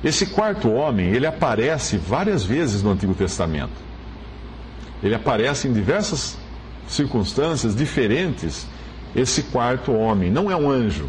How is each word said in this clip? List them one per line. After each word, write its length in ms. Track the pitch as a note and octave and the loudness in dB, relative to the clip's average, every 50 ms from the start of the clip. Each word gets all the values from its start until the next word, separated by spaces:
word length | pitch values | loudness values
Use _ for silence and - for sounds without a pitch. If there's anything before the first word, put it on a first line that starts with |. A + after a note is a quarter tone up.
| - | 0
Esse 220 | D3+ D#3 - G3 | 0 0 0 0
quarto 440 | F#3+ - - G#3+ G#3+ G3 G3+ - A#2 | 0 0 0 2 2 0 2 2 2
homem, 380 | G#2+ B2+ D3 D3+ B2 G2+ F2+ F2 | 4 4 2 2 2 2 2 4
ele 180 | G2+ B2 C3+ | 4 4 2
aparece 680 | D#3+ D#3 - F3 C#3 A2+ G#2 A2+ C#3+ D#3+ C#3+ - - G3+ | 0 0 0 2 2 2 2 2 2 2 0 0 -2 -2
várias 480 | G3 - F#3+ - D3 G3 A3 G3+ C3+ G2 | -2 0 0 0 2 2 2 2 2 2
vezes 380 | F2+ A#2 D#3 E3+ C3 G2+ G2+ | 0 0 2 2 0 0 2
no 80 | G2+ G#2 | 2 2
Antigo 240 | G2 E2 G#2 F#2+ F#2+ | 2 2 2 0 2
Testamento. 760 | - G2 - - - F2+ E2 D#2 D2 C2 A#1+ - - - - - - - - - - - - - - - - - - - - - - - - - - | 2 0 -2 0 -2 -2 0 0 -2 -4 -6 -8 -12 -14 -14 -14 -14 -14 -16 -16 -14 -16 -16 -14 -14 -14 -14 -14 -14 -16 -16 -16 -16 -16 -14 -12 -2
Ele 120 | - G2 A2 | 0 0 0
aparece 540 | A2 - D3 B2 G#2+ A2+ C3+ C#3+ B2+ - C#3 | 2 2 0 2 2 2 2 0 0 0 0
em 40 | |
diversas 680 | A#2+ G#2+ F#2+ G2+ D#3 G3+ G#3 - F3 C3+ - - - - - - - - - - - - - | 2 2 2 2 2 2 0 -2 -2 -4 -4 -6 -8 -12 -14 -14 -14 -14 -14 -16 -16 -16 -12
circunstâncias 880 | - - - D3 B2+ - A#2+ F#2+ - - C3+ C#3+ E3 D#3+ C3 - A2+ G2 | -6 -2 -2 0 0 2 0 0 0 0 0 0 2 0 0 0 0 2
diferentes, 920 | A2+ D3+ C#3+ - D3+ B2 G2+ A2+ D3+ F#3+ F3 C3+ - - E2 D2 - - - - - - - - - - - - | 2 0 0 2 0 2 2 2 2 2 0 -2 -2 -4 -6 -6 -6 -10 -12 -14 -14 -16 -16 -16 -14 -14 -6 0
esse 280 | - C3 B2+ - - C3+ | 0 0 2 0 -2 -2
quarto 480 | - - B2+ A#2+ A#2+ B2+ B2 - - | -2 -2 0 2 2 0 0 0 0
homem. 380 | B2 A2 A2 A2+ A2 G2 F#2 F2 | 2 2 4 4 4 4 4 2
Não 200 | G#2 D3 G3+ G3+ | 2 2 2 2
é 60 | F#3 | 2
um 140 | E3 D3 C#3+ | 2 2 4
anjo. 380 | C#3 C3 A#2 G#2 D#2+ D2 D2 | 4 4 2 2 0 -2 -6